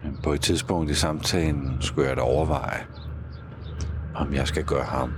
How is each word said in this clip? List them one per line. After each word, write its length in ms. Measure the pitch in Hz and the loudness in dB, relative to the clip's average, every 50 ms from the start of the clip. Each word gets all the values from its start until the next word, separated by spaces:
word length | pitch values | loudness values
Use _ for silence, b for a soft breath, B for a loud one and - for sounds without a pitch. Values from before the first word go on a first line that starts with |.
| - | -6
Men 140 | 73 69 - - | -6 -8 -2 0
på 100 | 78 76 | 0 2
et 80 | 73 | 2
tidspunkt 500 | 71 - 90 82 - - 98 87 80 73 | 2 2 2 2 2 0 2 2 2 2
i 20 | 73 | 2
samtalen 840 | 73 85 82 78 76 - - - 90 82 78 76 71 69 67 65 64 | 2 2 2 2 0 0 0 2 4 4 4 2 2 0 -2 -2 0
skulle 280 | - - - - 71 67 | -2 -2 2 2 2 2
jeg 80 | 67 64 | 4 2
da 40 | |
overveje, 640 | 62 62 64 73 80 80 76 69 62 50 - - - - - - - - - - - - - - - - - - - - - - - - - - - - - | 2 4 4 4 4 4 2 0 0 -2 -4 -4 -6 -8 -12 -12 -10 -10 -10 -10 -10 -10 -12 -14 -14 -14 -14 -12 -10 -10 -6 -4 -4 -4 -4 -4 -6 -6 -4
om 180 | - - 69 69 | -4 -2 0 0
jeg 140 | 67 67 - | 0 0 0
skal 160 | - - 76 | 0 0 0
gøre 200 | - 71 69 64 | 2 2 2 2
ham 300 | - - 67 64 62 62 | 0 0 0 0 0 -2